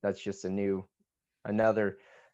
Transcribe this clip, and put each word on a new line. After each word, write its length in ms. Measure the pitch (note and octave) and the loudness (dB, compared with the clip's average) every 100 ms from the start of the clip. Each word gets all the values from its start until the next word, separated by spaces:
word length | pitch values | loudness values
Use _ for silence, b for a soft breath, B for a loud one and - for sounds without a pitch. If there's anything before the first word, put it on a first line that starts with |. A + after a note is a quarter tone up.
that's 200 | G2+ G2 | -4 -2
just 220 | - F#2+ F#2 | -4 -6 -4
a 40 | |
new, 380 | F#2+ G2+ F#2+ F#2 _ _ _ _ _ | -2 0 -2 -4 _ _ _ _ _
another, 540 | - G#2 A2+ G#2+ G2+ F#2+ b b b | -4 2 4 4 0 -2 b b b